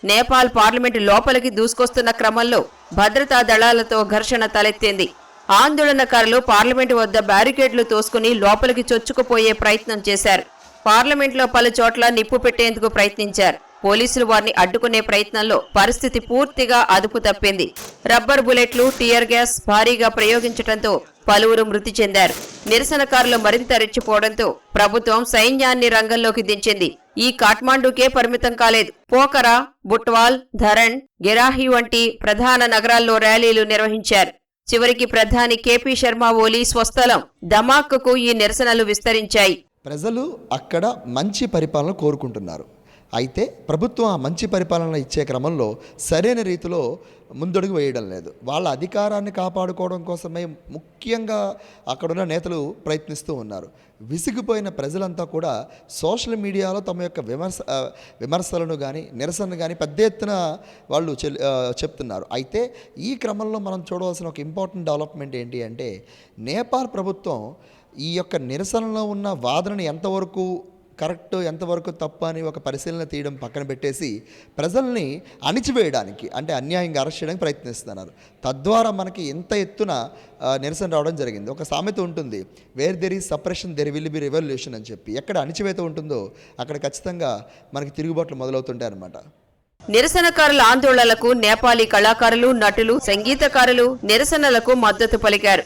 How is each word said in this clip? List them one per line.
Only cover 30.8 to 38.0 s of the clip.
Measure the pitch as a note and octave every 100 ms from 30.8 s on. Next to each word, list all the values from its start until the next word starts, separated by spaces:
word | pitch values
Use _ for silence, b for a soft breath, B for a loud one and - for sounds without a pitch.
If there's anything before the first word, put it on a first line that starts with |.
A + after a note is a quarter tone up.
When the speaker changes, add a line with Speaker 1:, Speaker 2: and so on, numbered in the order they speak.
| A3+ B3+ C4+ _ F#3+
Speaker 1:
గెరాహి | A3 B3+ C4 C4
వంటి | B3 A#3 A#3 A#3 A3+
ప్రధాన | G#3 G#3 B3 B3 A#3+
నగరాల్లో | A3 A3+ A#3 A#3 A3
ర్యాలీలు | G#3+ A3+ A#3 A3
నిర్వహించారు. | G#3+ G#3+ A3 A3 G3+ G3+ F#3 - _ _ -
చివరికి | A#3 A#3+ A#3+ B3
ప్రధాని | A#3 G#3+ A#3+ A#3+ A#3
కేపీ | A#3+ A#3+ B3+ B3+
శర్మ | B3 A3+ A#3
ఓలీ | A3+ A3 A3+ A#3+
స్వస్థలం | A#3+ A3+ - B3 G3+ - _
దమాక్కు | E3+ G#3 A#3+ C#4 D4 C4+